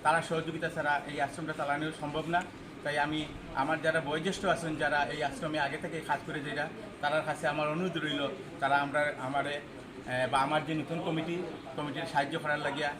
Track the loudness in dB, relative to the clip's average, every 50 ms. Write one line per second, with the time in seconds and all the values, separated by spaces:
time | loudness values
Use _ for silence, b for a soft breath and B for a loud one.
0 | 4 4 4 4 2 0 -2 -2 -2 -2 -4 -4 -4 -4 -2 -2 0 2 2 0
1 | 0 -4 -2 -2 -2 -2 -2 -6 -6 -6 -2 -2 0 0 0 0 0 -4 -4 -4
2 | -6 -4 -2 -4 -2 2 0 0 0 0 -10 -12 -14 -14 -14 -6 -4 -2 2 2
3 | 2 2 2 -2 -2 -4 -8 -10 -10 -6 -2 0 2 2 2 2 4 4 4 4
4 | 2 2 -2 0 0 0 -2 0 2 2 2 2 2 -2 0 0 2 2 4 4
5 | 2 2 0 0 0 -2 -2 -2 -4 -2 0 0 0 0 -2 -4 -4 -4 -4 -4
6 | 0 0 0 0 0 -4 -4 -4 -4 -2 -2 -2 -2 -4 -4 -10 -12 -12 -8 -2
7 | 0 2 2 2 2 0 -2 0 0 0 2 2 2 2 2 2 0 0 0 0
8 | -2 0 0 0 0 -2 -2 -4 -8 -10 -4 0 4 6 6 6 4 4 4 4
9 | 4 4 2 0 -2 0 2 2 2 0 -2 -4 -6 -8 -12 -12 -12 -12 -12 -10
10 | -6 -2 0 2 2 4 4 4 4 6 4 2 2 2 -2 -2 -2 -2 -2 -2
11 | 0 0 0 0 0 0 -2 -2 -2 -4 -6 -8 -10 -10 -6 -6 -4 -4 -4 -4
12 | -4 2 2 2 2 4 0 -2 0 2 0 2 2 0 0 2 0 0 -2 -2